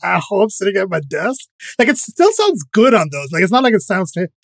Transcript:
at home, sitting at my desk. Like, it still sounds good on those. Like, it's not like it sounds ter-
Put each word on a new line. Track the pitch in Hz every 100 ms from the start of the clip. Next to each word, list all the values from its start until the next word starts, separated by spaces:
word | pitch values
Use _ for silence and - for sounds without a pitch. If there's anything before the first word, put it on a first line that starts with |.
at | 180 180
home, | - 202 214
sitting | - 196 196
at | 190
my | 160
desk. | 143 151 196 269 - _ - -
Like, | 247
it | 247
still | - - 370
sounds | 440 415 262
good | 135 214 254 220
on | 156
those. | 139 139
Like, | 165
it's | 180
not | 247
like | 254 220
it |
sounds | - 190 180
ter- | 175 180 -